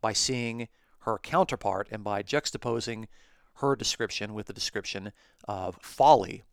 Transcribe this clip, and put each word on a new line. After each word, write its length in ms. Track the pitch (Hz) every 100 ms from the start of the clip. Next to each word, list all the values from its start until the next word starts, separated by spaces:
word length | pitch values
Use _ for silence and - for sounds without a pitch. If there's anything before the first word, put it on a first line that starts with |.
by 100 | 113
seeing 560 | 107 - 127 117 117 117 _ _ _
her 120 | - 110
counterpart 720 | - 165 185 123 101 95 104
and 140 | 110
by 180 | 104 101
juxtaposing 840 | 98 143 - 117 123 117 117 110 110 - _ _ _
her 200 | - 139
description 600 | 135 127 - 110 - 104
with 140 | 107 104
the 40 |
description 600 | 101 - 104 98 101 98 - _ _ -
of 300 | 101 92 90
folly 640 | - - 135 139 92 - -